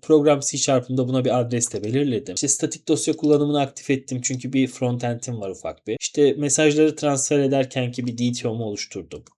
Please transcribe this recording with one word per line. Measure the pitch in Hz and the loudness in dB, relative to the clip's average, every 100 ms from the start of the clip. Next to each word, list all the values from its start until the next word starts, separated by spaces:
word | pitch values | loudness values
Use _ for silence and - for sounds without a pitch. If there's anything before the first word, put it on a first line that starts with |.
Program | - 156 147 143 | 6 4 6 2
C | 135 139 | 0 -2
Sharp'ımda | - 131 123 127 127 | 2 2 2 -2 0
buna | 131 | 0
bir | 123 123 | 2 0
adres | 117 120 117 | 0 -2 -2
de | 107 | -4
belirledim. | 104 127 143 113 - | -2 0 0 -2 -4
İşte | 90 139 | -6 -2
statik | - 160 - - | -2 -2 -6 -2
dosya | 151 - 156 | 0 0 0
kullanımını | 147 147 147 147 | 4 4 4 0
aktif | 135 - - | -2 -6 -4
ettim | 135 135 127 | -4 -2 -6
çünkü | 123 127 123 | -4 -6 -2
bir | 135 127 | 0 0
frontend'im | - 127 123 120 120 123 117 | 0 -2 -2 -4 -4 -6 -8
var | 98 | -8
ufak | 90 80 - - | -8 -10 -10 -8
bir. | 110 | -6
İşte | - - 143 | -4 4 4
mesajları | 147 147 135 156 151 156 151 | 4 0 4 4 6 4 2
transfer | 147 135 - 147 | -2 0 0 2
ederken | 139 135 131 135 123 | 2 2 0 -2 -4
ki | 123 123 | -4 -6
bir | 117 | -2
D | 123 | -2
T | 120 123 | 0 -4
O'mu | 110 | -4
oluşturdum. | 110 104 - 98 85 - - | -6 -8 -10 -12 -12 -16 -18